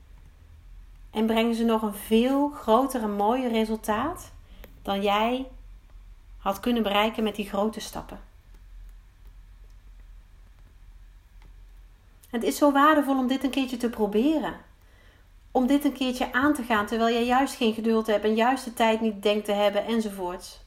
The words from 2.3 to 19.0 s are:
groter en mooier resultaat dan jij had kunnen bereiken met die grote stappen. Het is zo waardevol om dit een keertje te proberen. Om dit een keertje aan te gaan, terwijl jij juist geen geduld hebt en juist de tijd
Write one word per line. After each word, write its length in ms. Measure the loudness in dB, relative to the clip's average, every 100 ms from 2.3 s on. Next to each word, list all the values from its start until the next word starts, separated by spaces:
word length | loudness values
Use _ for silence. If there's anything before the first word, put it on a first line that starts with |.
| 2 0
groter 520 | -2 2 4 4 -2
en 140 | -4 0
mooier 340 | 0 0 0
resultaat 840 | 0 0 -4 -4 -4 -4 -8 -14 -20 -20 -20 -20 -12
dan 200 | -6 -2
jij 460 | 0 2 0 -2 -6 -14 -20 -20 -20 -20 -20 -20 -20 -6
had 220 | -4 -2
kunnen 220 | -2 0
bereiken 400 | 2 2 2 0
met 120 | -4
die 140 | -4 -6
grote 320 | -2 -2 -4
stappen. 400 | -12 -12 -12 -16 -18 -20 -20 -20 -20 -20 -20 -20 -20 -20 -20 -20 -20 -20 -20 -20 -20 -20 -20 -20 -20 -20 -20 -20 -20 -20 -20 -20 -20 -20 _ -20 -20 -20 -20 -20 -20 -20 -20 -20 -8
Het 120 | -4
is 140 | -2 2
zo 160 | 4
waardevol 460 | 6 6 4 2 0
om 80 | 0
dit 180 | -2
een 60 | -2
keertje 260 | -2 -4 -2
te 140 | -4
proberen. 680 | -2 0 2 2 0 -2 -8 -18 -20 -20 -20 -20 -20 -20 -20 -4
Om 160 | 0 2
dit 180 | 2
een 80 | 2
keertje 400 | 0 -2 -2 -2
aan 220 | 2 2
te 80 | 2
gaan, 240 | 0 0 0
terwijl 280 | 0 2
jij 100 | 2
juist 300 | 2 2 2
geen 200 | 0 0
geduld 320 | 0 0 0 2
hebt 180 | 0
en 100 | 2
juist 300 | 2 2 0
de 100 | -4
tijd 260 | 0 2 2